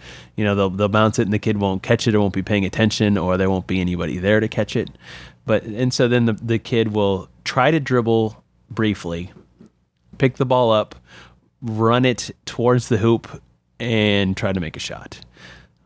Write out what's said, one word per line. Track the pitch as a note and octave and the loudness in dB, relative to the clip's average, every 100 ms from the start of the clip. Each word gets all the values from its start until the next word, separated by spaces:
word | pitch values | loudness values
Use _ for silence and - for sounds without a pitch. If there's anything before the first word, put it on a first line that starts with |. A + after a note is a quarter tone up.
| - - - - | -16 -20 -12 -2
you | |
know, | G#2+ G2+ | 0 2
they'll, | G2 | 2
they'll | F#2 G#2 | 0 2
bounce | G#2+ G#2+ G#2 | 4 4 2
it | |
and | G#2 | 0
the | G#2 | 0
kid | A2 G#2 | -2 0
won't | G2+ F#2+ | 0 0
catch | - A#2 - | 0 0 2
it | G#2+ | 2
or | |
won't | G2+ | 2
be | F#2+ | 0
paying | F2+ G#2 | -2 0
attention, | F#2+ - A2 - G#2+ G2+ | 0 0 0 2 2 2
or | E2+ F#2 | 0 0
there | F#2+ | 2
won't | F#2+ F2+ | 0 -2
be | F#2 | -2
anybody | F2+ F2 E2+ C#2 | -2 -2 -4 -2
there | F#2 G#2+ | 2 2
to | A2 | 2
catch | - G#2 A#2+ | -2 -4 -4
it. | G2+ - - - - - - | -6 -10 -20 -20 -20 -12 -2
But, | A2 | -2
and | A#2 G#2 B2+ | -2 -4 -2
so | - B2 | 2 2
then | B2 A#2 | 2 2
the, | |
the | G#2 A#2 A2+ | 0 -2 -4
kid | - A#2 A2 | 0 0 0
will | G#2 G2+ F#2+ - _ | 0 0 0 -4 _
try | - - B2+ | -6 0 2
to | D#3+ | 2
dribble | C3+ B2+ A#2 A2+ A2 A2 _ _ - | 0 0 2 2 0 -4 _ _ -10
briefly, | A2+ A2 G2 F2 E2+ F2+ - - _ - _ _ _ _ - | -2 -2 -2 -6 -8 -10 -16 -20 _ -20 _ _ _ _ 0
pick | C3+ B2+ | 0 0
the | C3 | 0
ball | B2+ A#2+ | 2 4
up, | G#2+ G#2 - - - - _ _ _ | 2 0 -8 -20 -20 -20 _ _ _
run | A#2 A2 A2+ A#2+ | -6 0 2 4
it | B2+ A#2+ - - | 2 0 -6 -12
towards | - - A#2+ B2 - | -10 -2 2 2 2
the | A2+ | 2
hoop, | A2+ A#2 - - - _ _ - | 2 2 -2 -18 -20 _ _ -10
and | A#2 A2+ G#2+ G2+ G2 F#2+ | -4 0 2 2 0 -2
try | G2+ | -4
to | F#2+ | -4
make | D#2 - | -6 -8
a | |
shot. | - - - - - - - - - _ | -12 -12 -16 -20 -20 -20 -20 -20 -20 _